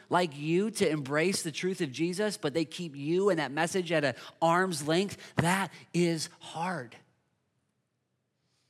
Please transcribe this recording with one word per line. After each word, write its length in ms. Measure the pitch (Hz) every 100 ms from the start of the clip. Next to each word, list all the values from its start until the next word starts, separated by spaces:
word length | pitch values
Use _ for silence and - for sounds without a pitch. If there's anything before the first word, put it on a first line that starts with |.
| -
like 280 | 165 180 143
you, 320 | 151 170 214
to 180 | 214 185
embrace 520 | 151 131 147 170 190
the 120 | 165
truth 260 | 143 180 190
of 100 | 160
Jesus, 440 | 123 165 180 214 -
but 180 | 151
they 120 | 139 160
keep 320 | - 175 139
you 320 | 143 175 202
and 100 | 170
that 100 | 139
message 440 | 143 170 185 175
at 100 | 165
an 100 | 143 117 - -
arm's 440 | 165 170 190 156 147
length, 300 | 165 202 - - -
that 340 | 165 190 190 - -
is 340 | 170 175 165 - -
hard. 580 | - - 175 180 120 - _ _ _ _ _ _ _ _ _ _ _ _ _ _ _ _